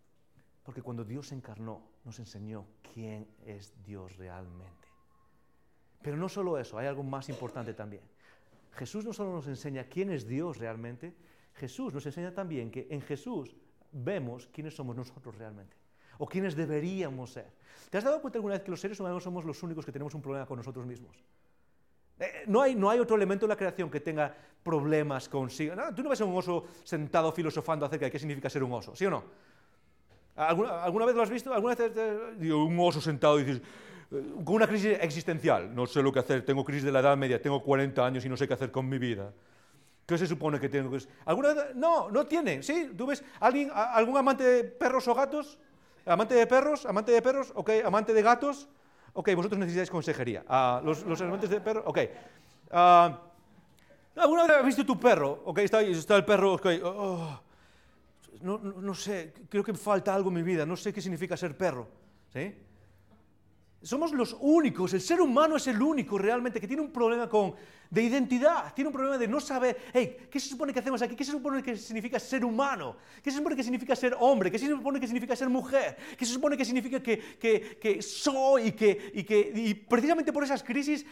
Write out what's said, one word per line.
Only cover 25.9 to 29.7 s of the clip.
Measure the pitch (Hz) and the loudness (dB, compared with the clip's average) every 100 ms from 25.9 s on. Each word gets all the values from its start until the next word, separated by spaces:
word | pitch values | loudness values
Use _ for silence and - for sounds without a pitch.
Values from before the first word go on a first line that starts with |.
tú | 196 | -4
no | 285 | -4
ves | 240 | -2
a | 202 | -2
un | 180 | -2
oso | 175 170 - - | -2 -4 -6 -16
sentado | - 160 143 170 160 | -8 -6 0 2 2
filosofando | 160 160 151 147 156 143 | 0 -4 -4 -2 -2 -2
acerca | 147 135 | -2 -4
de | |
qué | 139 | -4
significa | 151 139 135 | -6 -6 -6
ser | 147 | -4
un | 127 | -4
oso, | 120 - - | -6 -8 -4
¿sí | 190 | -2
o | |
no? | 135 - - _ _ _ | -2 -8 -20 _ _ _